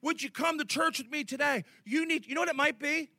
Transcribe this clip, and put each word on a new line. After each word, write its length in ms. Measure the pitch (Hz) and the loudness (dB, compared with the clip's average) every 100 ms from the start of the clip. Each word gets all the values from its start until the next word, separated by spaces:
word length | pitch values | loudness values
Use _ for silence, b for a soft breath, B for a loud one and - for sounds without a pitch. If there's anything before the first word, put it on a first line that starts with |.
"Would 200 | 277 330 | 0 -2
you 80 | 269 | -4
come 280 | - 330 320 | -2 0 0
to 60 | |
church 340 | 240 - 320 - | -2 0 0 0
with 120 | - | -6
me 140 | 294 | -6
today?" 400 | 240 262 294 254 B B | -4 0 2 2 B B
You 220 | - 277 330 | -2 0 2
need, 200 | 320 202 | -2 -2
you 80 | |
know 60 | 285 | -2
what 80 | 349 | 0
it 80 | 277 | 2
might 220 | 294 214 | 2 2
be? 320 | 285 311 311 | -2 -2 -4